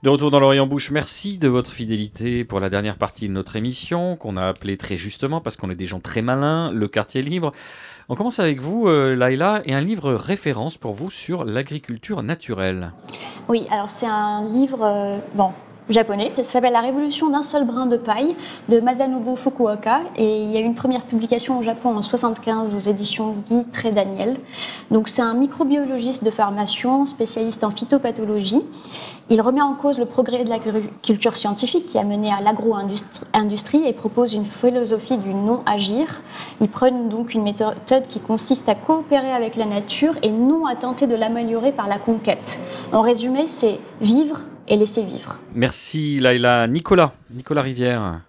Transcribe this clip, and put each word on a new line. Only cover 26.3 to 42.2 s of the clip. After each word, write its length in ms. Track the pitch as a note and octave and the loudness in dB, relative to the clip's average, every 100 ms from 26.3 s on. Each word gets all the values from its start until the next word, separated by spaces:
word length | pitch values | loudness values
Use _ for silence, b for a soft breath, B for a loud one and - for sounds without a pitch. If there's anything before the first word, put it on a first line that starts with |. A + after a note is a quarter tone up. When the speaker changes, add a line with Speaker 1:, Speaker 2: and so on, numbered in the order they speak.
Speaker 2:
formation, 760 | A3 G#3 G3+ G3+ - B3 C4 C#4 | 2 0 0 -2 0 2 2 2
spécialiste 580 | - A3+ A#3 A3+ A3 | 0 -4 -2 -4 -2
en 80 | G#3+ | -4
phytopathologie. 880 | G#3 A#3+ C#4+ C4 A3+ G#3+ G#3+ F#3+ A#3 - B B B B B - | -2 2 2 2 -4 -2 -2 2 0 0 B B B B B 2
Il 120 | A3 | 4
remet 200 | A3 C4 | 4 4
en 140 | C#4+ | 2
cause 240 | C#4 C#4+ C4 | 2 0 0
le 80 | A#3+ | 0
progrès 380 | - B3+ B3 | 2 0 2
de 40 | A#3 | -2
l'agriculture 880 | A3+ A3 G#3+ G#3 - - G#3 A3+ | -2 -2 -2 -4 -8 0 2 2
scientifique 520 | A3 G#3 G3+ B3 F4 F4 | 0 -2 -2 0 -2 0
qui 120 | A3 | 0
a 60 | |
mené 260 | G3+ G#3 G#3+ | 0 0 0
à 100 | G3+ | 0
l'agro-industrie 1400 | G3+ A3 A3 G#3+ G3+ G3+ - - - - G#3+ G#3 - D4 | 2 2 0 0 -2 -4 -6 -14 0 2 2 -2 2 2
et 80 | D#4 | 2
propose 420 | - A3 A3 B3 | -2 -2 2 2
une 100 | G#3+ | 0
philosophie 720 | G3+ - B3 B3 A#3 A3 - B3+ | -4 0 2 2 0 -2 0 -2
du 160 | G3 | -2
non-agir. 880 | G3 G3+ B3 - G#3 G3 G#3+ D#4+ - - B B B | -2 0 0 0 0 0 0 -2 -4 -14 B B B
Il 80 | G#3+ | -2
prône 400 | - B3+ B3+ A#3 | 4 2 4 -2
donc 260 | G#3+ A#3 | -2 -2
une 80 | A3+ | 0
méthode 320 | G#3 G#3 G#3+ G#3+ - C4 C4 | 0 0 -2 -2 2 2 2
qui 120 | G#3+ | -10
consiste 480 | - A3 - B3+ - | -2 -2 2 0 2
à 80 | G#3 | 0
coopérer 560 | - D#4+ D#4 C#4+ C4 | 2 0 4 2 2
avec 240 | B3+ A3+ A#3 | -2 -2 -2
la 100 | G#3+ | -2
nature 480 | G#3 G#3 - D4 D4+ | -2 -4 0 0 2
et 80 | G#3+ | 0
non 340 | A3 B3 D#4+ D#4 | 4 4 4 0
à 100 | B3 | -2
tenter 320 | B3+ B3+ C#4 | -4 0 2
de 80 | A3+ | 2
l'améliorer 560 | A3 A#3 A#3 A3+ A#3+ | 0 0 -2 2 2
par 160 | C#4 G3+ | 0 -2
la 100 | G3+ | -2
conquête. 600 | G3+ A3+ | 0 0